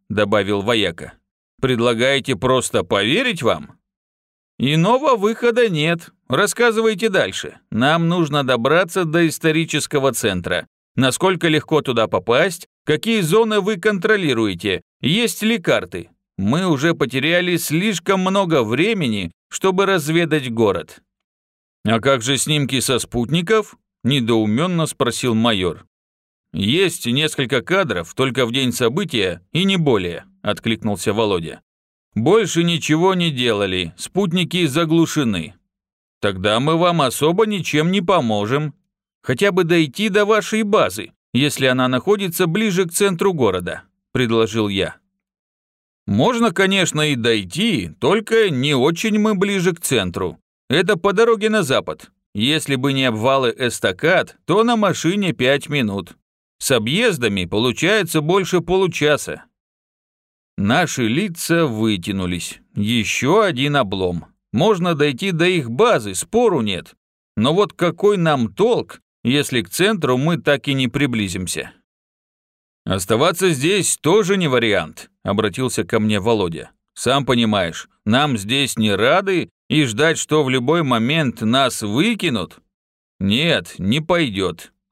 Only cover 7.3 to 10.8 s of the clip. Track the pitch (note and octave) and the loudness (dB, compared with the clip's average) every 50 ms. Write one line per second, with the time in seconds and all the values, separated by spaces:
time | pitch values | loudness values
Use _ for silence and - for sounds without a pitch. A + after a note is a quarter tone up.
7.3 | G2 - - C#2+ - - _ - - G#2+ B2 D3 D#3+ E3+ E3 E3 F3 F3+ E3 C#3+ | -2 -8 -10 -10 -14 -16 _ -6 -2 0 2 2 2 2 2 0 2 0 0 0
8.3 | D3 D3 C3+ B2+ B2+ A#2 A#2 C3+ D#3 F3 F#3+ E3+ - F#3+ F3+ D#3 D3+ F3 E3+ D#3 | 0 -2 0 0 0 2 2 2 4 2 2 0 0 -2 -2 0 2 2 2 2
9.3 | - - - D#3+ D3+ E3 E3 - E3+ D3 - - - C#3 C3+ C#3 A3 - - G#2 | 0 0 0 0 2 2 0 0 -2 -4 -4 -2 -2 2 2 2 0 0 -2 -2
10.3 | F#2+ F2+ E2+ - F2+ D#2+ - _ _ _ | -2 -2 -4 -4 -4 -4 -6 _ _ _